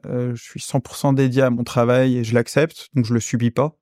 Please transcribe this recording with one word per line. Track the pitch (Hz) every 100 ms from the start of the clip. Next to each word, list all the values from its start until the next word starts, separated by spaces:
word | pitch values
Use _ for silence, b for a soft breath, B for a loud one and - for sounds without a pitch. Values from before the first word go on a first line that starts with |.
| -
euh, | 123 123 120
je |
suis | - -
cent | - 135
pour | - -
cent | 143
dédié | 135 131 127
à | 131
mon | 120
travail | 120 127 120 127 131 123
et |
je | 113 120
l'accepte, | 120 143 160 - -
donc | 135 113
je | 120
le |
subis | - 117 117
pas. | - 151 -